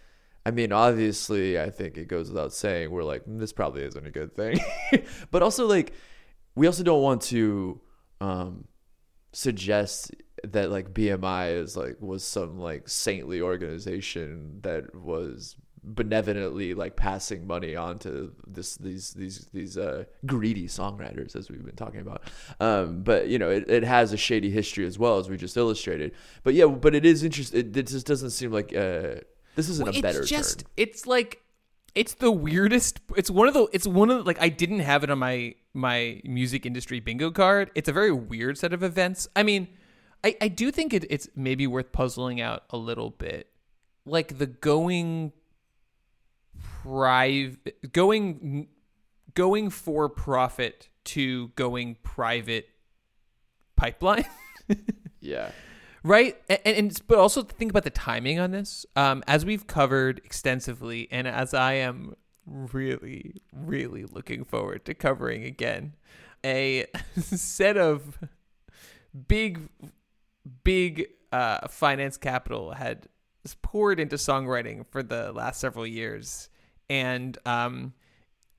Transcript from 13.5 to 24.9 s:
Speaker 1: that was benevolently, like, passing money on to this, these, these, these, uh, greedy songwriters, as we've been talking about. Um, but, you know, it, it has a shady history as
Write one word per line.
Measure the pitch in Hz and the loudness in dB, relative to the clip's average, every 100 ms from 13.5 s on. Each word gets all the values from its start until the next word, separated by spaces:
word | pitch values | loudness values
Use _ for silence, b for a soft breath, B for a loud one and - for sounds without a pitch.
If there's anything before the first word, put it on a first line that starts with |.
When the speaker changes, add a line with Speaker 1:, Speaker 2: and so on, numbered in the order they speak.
| 92 85 85 95 92 - 85 76 80 76 98 | -2 -4 -8 -8 -8 -8 -8 -10 -12 -14 -10
Speaker 1:
that | 98 82 - 90 | -6 -6 -8 -12
was | 85 80 69 57 - - - - | -8 -6 -6 -10 -16 -20 -20 -20
benevolently, | - 110 107 110 104 101 95 95 90 | -12 -6 0 0 0 -2 -2 -4 -4
like, | 90 82 - | -4 -4 0
passing | 101 95 - 95 90 | 0 0 -6 -8 -6
money | 87 82 80 | -6 -6 -6
on | 87 85 | -8 -8
to | 90 67 - - - | -10 -8 -10 -14 -16
this, | 92 90 - | -12 -12 -10
these, | 95 92 - | -10 -10 -12
these, | 98 95 98 - | -12 -12 -12 -14
these, | 95 92 - | -12 -10 -6
uh, | 78 69 - - 135 | -6 -6 -10 -10 -4
greedy | 127 107 202 87 | -2 0 -2 -4
songwriters, | - 101 101 50 69 67 - | -6 -6 -8 -10 -10 -10 -10
as | - | -12
we've | - - | -14 -14
been | - | -12
talking | 110 107 | -12 -12
about. | - - B B B B | -10 -12 B B B B
Um, | 110 101 85 87 | 2 2 2 -2
but, | 101 107 - | 4 4 4
you | 120 | 2
know, | 87 | 2
it, | 98 - | 2 4
it | 117 | 4
has | 113 123 113 | 6 6 6
a | 104 | 4
shady | - 113 101 | 0 2 2
history | 107 101 - | 0 -2 -2
as | 90 | -4